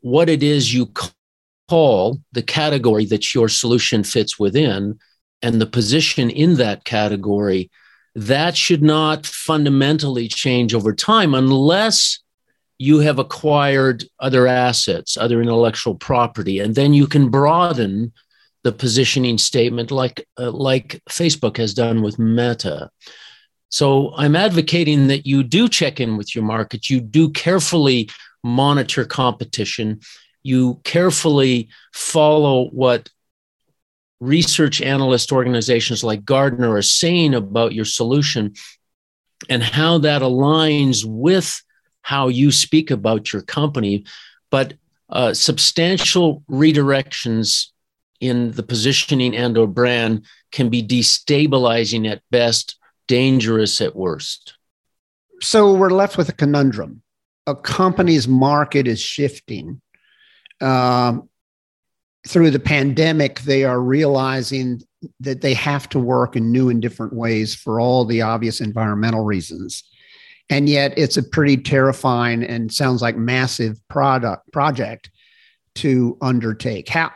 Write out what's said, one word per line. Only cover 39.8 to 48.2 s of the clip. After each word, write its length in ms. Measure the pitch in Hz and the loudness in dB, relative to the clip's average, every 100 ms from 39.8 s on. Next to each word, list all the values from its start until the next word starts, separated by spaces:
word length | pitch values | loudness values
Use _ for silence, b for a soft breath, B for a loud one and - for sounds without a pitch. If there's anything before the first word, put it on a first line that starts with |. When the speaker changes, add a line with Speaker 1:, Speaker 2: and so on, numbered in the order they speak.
| 160 170 | 2 2
Speaker 1:
that 240 | 151 143 | 2 0
aligns 840 | 131 127 143 160 156 147 139 113 | 0 2 2 2 2 2 0 -2
with 580 | 110 110 151 190 175 - - _ _ _ | -4 -2 0 0 -2 -10 -16 _ _ _
how 260 | - 139 131 | -6 -2 -2
you 240 | 123 143 | 2 2
speak 400 | 135 - 156 156 | 2 2 0 0
about 400 | 120 110 110 - | -4 -2 -2 -4
your 100 | 104 | -10
company. 640 | - 147 151 139 101 101 101 B B B _ | -8 -4 -2 -2 -2 -4 -6 B B B _
But, 240 | 135 139 - _ _ _ | -2 -2 -8 _ _ _
uh, 240 | - 120 | -2 -2
substantial 1120 | 113 - - - - 170 190 - 185 170 147 - | 0 -2 0 -2 0 0 0 0 2 0 -2 -6
redirections 1160 | 131 156 147 139 135 135 - 120 113 101 - - _ _ _ _ _ | 2 4 4 2 0 -2 -8 -4 -2 -2 -2 -4 _ _ _ _ _